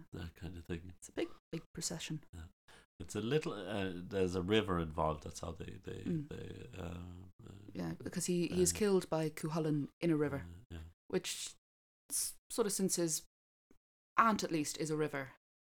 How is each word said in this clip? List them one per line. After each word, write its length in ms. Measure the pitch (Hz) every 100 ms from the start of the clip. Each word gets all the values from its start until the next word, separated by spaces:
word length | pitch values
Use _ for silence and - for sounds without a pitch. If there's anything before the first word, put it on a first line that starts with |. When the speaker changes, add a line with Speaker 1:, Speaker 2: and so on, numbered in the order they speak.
| 156
Speaker 1:
That 220 | 90 87 -
kind 220 | 85 90
of 80 | -
thing. 160 | 85 92 -
Speaker 2:
It's 100 | -
a 20 |
big, 160 | - 330 - _
big 100 | 165 - -
procession. 460 | 165 165 - 156 -
Speaker 1:
Yeah. 80 | 82 85 _ _ - _ -
It's 160 | 90 104
a 60 |
little, 320 | 110 151 156
uh, 360 | 104 92 104 95 87 90
there's 240 | 98 92
a 80 | 90
river 380 | 87 110 98 87
involved. 440 | 80 78 78 76
That's 180 | - -
how 100 | 85 82
they, 140 | 87 -
they, 180 | - - -
Speaker 2:
Mm. 180 | 165 -
Speaker 1:
they, 500 | - - 98 - -
uh, 60 | 87 87 90 90 92 - -
uh, 40 | 98 101
Speaker 2:
Yeah, 200 | 185 170 170
because 220 | - 185 -
he, 220 | 175 170
he 160 | 180
is 100 | 180
Speaker 1:
uh, 40 | -
Speaker 2:
killed 300 | 208 190 175
by 180 | 160 156
Cuchulainn 600 | 156 156 160 156 151 139 -
in 80 | 170
a 80 | 151
river, 260 | 147 139 85 85 -
Speaker 1:
uh, 40 | 85
yeah. 20 | 80 - -
Speaker 2:
which 440 | - - - - - _ _ _ _ -
s-, 240 | - - - -
sort 160 | - 214
of, 80 |
since 220 | 202 190 -
his 260 | 170 156 - _ _ _ _ - _ _ _ -
aunt 260 | 226 202
at 80 | 190
least 260 | 160 143 -
is 120 | 156
a 40 | 156
river, 320 | 151 143 131 - _ _